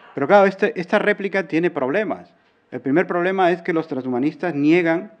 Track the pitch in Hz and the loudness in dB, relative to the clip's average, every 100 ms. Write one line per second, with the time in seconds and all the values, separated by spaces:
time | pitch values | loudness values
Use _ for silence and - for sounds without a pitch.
0 | - - 139 202 196 190 202 - 170 208 | -12 -4 4 6 6 2 -4 -2 -2 0
1 | 196 202 196 190 170 156 170 160 127 180 | 0 -2 -2 -4 -2 0 0 -2 -2 -2
2 | 196 90 - _ _ _ - 123 135 156 | -2 -8 -12 _ _ _ -14 -8 0 0
3 | 180 175 180 190 175 175 180 160 156 131 | 2 0 0 2 2 0 -2 -4 -2 -6
4 | 127 123 147 156 180 143 147 180 165 165 | -4 -2 -2 -4 -6 0 2 2 2 -2
5 | 208 _ | -4 _